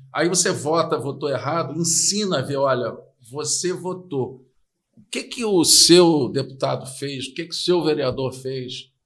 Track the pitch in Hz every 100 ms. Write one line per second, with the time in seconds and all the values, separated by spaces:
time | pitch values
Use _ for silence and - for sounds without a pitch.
0 | - - 170 180 202 143 135 165 156 147
1 | 127 143 147 127 127 165 139 156 165 -
2 | - 202 208 151 127 139 135 127 113 -
3 | - _ 113 135 147 - 180 180 180 180
4 | - 139 123 - _ _ _ _ _ _
5 | - - - - 220 185 139 - - 175
6 | 170 151 117 135 127 - 139 127 - -
7 | 139 135 123 - 165 - - 175 151 147
8 | 131 131 131 - 131 131 127 - - _